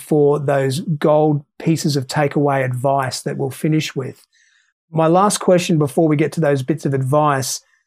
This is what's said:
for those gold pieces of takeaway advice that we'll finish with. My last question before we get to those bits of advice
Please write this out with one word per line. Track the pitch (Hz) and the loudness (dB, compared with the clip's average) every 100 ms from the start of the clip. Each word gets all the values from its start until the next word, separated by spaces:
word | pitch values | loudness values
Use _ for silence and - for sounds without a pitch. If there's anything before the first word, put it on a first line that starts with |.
for | - 151 143 147 | 0 2 4 2
those | 143 139 135 131 | 0 0 0 -2
gold | 202 147 160 151 156 147 - _ | -4 0 2 4 2 0 -4 _
pieces | - 160 160 143 | -2 0 0 -2
of | 127 | -4
takeaway | 156 143 156 143 139 | -2 0 0 0 0
advice | 131 127 135 139 131 - | -2 -2 -2 0 -2 -6
that | - 143 | -8 -6
we'll | 135 | -8
finish | - 160 156 147 | -4 -2 -2 -2
with. | 143 123 - _ _ _ _ _ _ _ | -8 -10 -14 _ _ _ _ _ _ _
My | 160 160 | 0 2
last | 175 202 - | 4 2 0
question | - 180 180 160 | 2 2 2 0
before | 143 - 160 | 0 2 2
we | 151 | 2
get | 151 | 0
to | - | 0
those | 151 143 | 0 0
bits | 127 151 | -2 -4
of | 151 | -2
advice | 135 131 151 151 135 127 - _ _ | -2 0 2 2 0 -4 -10 _ _